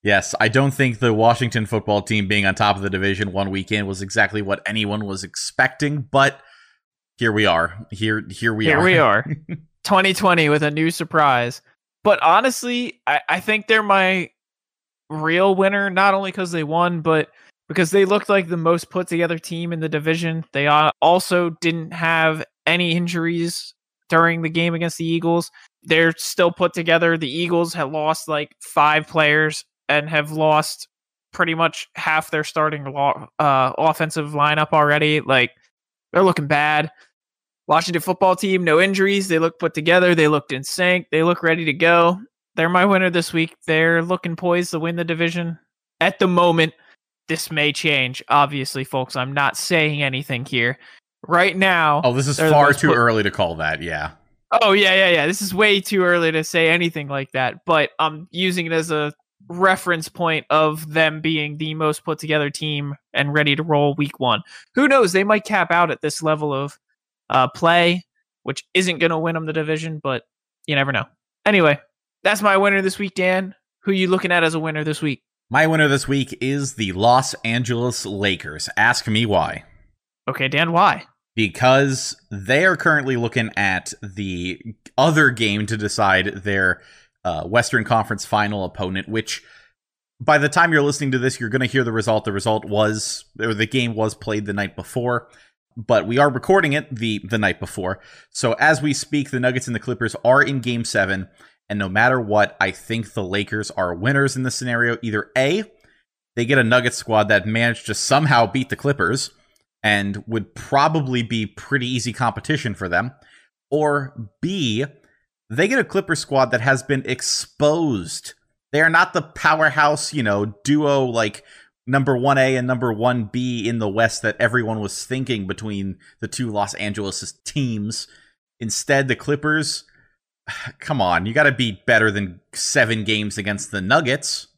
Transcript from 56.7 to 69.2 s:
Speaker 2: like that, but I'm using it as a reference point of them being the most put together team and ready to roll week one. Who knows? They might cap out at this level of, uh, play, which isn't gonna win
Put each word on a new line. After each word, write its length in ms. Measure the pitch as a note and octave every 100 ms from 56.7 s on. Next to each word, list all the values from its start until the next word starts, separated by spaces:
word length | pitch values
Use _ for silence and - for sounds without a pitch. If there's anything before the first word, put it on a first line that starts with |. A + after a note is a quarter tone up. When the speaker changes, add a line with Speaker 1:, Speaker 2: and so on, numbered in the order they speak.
| E3+ E3+ D#3+ C#3+
Speaker 2:
like 240 | C#3 C3+
that, 340 | C3 B2+ - -
but 240 | D#3+ D3 -
I'm 300 | D#3 D#3 F3
using 380 | F3 F#3 F3+ E3
it 60 |
as 180 | E3 D#3+
a 200 | D3+ D3 - _ _ _
reference 580 | F3 F#3+ F#3 F3+ E3+ D#3+
point 380 | - E3+ D#3 -
of 420 | D3+ D#3 D#3 D#3
them 260 | D#3 D#3+ D#3
being 380 | D#3 D#3+ D3 D3+
the 160 | D#3
most 320 | D#3 D#3 D3+ -
put 140 | D#3
together 320 | D#3 D3+ C#3+
team 420 | - D#3 D3 C#3+ C#3+ _
and 220 | - C#3+
ready 220 | D3 D3 C#3
to 80 |
roll 320 | E3 D3 D3 C#3+
week 240 | C#3+ -
one. 240 | B2+ G#2+ - - - -
Who 120 | C#4+
knows? 260 | C4+ G3+
They 100 | F#3+
might 220 | G3+ G#3+ -
cap 260 | G#3+ E3
out 180 | E3+ E3+
at 120 | C3
this 200 | D#3 -
level 320 | D#3+ D#3 D3+
of, 240 | C3+ C#3+ - _ _ _ _ _
uh, 160 | C3 B2+
play, 580 | - E3 E3+ E3+ F3 - _ _ _
which 200 | - C3+ - F3+
isn't 240 | F#3 D#3
gonna 200 | D#3+
win 160 | D#3+